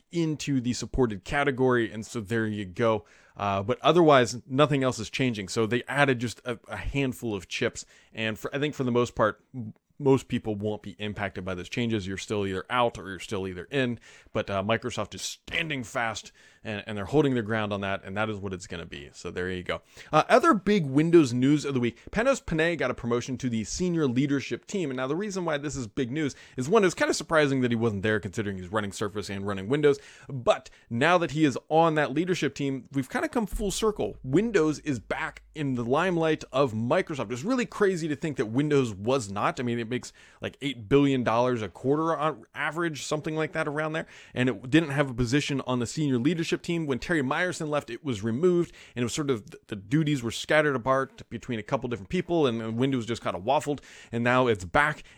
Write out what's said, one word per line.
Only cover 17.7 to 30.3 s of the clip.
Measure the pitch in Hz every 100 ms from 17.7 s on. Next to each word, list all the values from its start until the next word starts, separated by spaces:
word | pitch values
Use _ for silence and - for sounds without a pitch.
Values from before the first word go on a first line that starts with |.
on | 101
that, | 98 98
and | 98 98
that | 110
is | 101
what | 98
it's | 90 -
gonna | 87 85
be. | 80 69
So | - 90
there | 90 90
you | 92
go. | 87 - _ - -
Uh, | 151 -
other | 254 349
big | 220 - 208 143
Windows | 135 165 170 131
news | 123 131 147
of | 143
the | 131
week, | 120 - -
Panos | 196 254 262
Panay | - 156 165 160
got | 131
a | 117
promotion | 120 120 135 123
to | 131
the | 113
senior | 101 - 180 165 143
leadership | 123 147 139 - 120 -
team, | 202 151
and | 127
now | 131
the | 160
reason | 214 185 170
why | 147
this | 147 131
is | 110
big | - 120
news | 151 143 - - -
is, | 131
one, | 220
it's | 185 -
kinda | 302
surprising | - - 160 143 135
that | 123
he | 117
wasn't | 117 101
there | 110 107
considering | 101 113 101 95
he's | 90
running | 107 101
Surface | - 107 104 95
and | 98 98
running | 95 98
Windows, | 147 147 139 - -
but | -